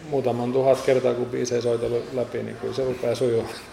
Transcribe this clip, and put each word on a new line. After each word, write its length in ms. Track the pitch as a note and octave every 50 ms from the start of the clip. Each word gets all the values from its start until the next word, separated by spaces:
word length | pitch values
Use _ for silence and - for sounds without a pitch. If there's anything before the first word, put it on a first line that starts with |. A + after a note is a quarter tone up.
| D#3+ D3+
muutaman 440 | D3 C3+ A#2+ A#2+ A#2+ A#2+ B2 B2 B2
tuhat 280 | C3 C3 C3+ B2+ B2+
kertaa, 320 | - C#3 C3 B2+ B2+ B2 A#2+
kun 120 | A#2+ B2
biisejä 360 | A#2+ B2+ B2+ B2+ B2 A#2+ A#2+
soitellut 520 | A#2 A#2+ A#2 A2+ A#2 A#2 A#2+ A#2 A2+ - C3
läpi, 300 | B2 A#2 - - A#2 A2
niin 140 | A2 A2
kyllä 160 | - - - A2
se 100 | C3+ C3
rupee 300 | C3 B2 - - A#2+ A2
sujuu. 300 | - C3+ A#2+ A2+ A2+ G#2+ - - - - -